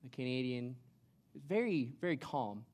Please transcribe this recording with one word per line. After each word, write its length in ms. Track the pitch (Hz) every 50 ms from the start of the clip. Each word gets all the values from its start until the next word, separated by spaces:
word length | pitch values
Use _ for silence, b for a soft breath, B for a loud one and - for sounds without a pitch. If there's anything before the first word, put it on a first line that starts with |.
| -
The 60 | 131
Canadian 680 | - - 131 127 127 127 127 127 127 123 120 123 127 123 - - - - _ _ _ _ _ _ _
is 80 | 147 139
very, 480 | 143 185 214 240 240 190 156 127 120 135 -
very 180 | - 180 170 160
calm. 480 | - - - 143 123 107 101 104 113 -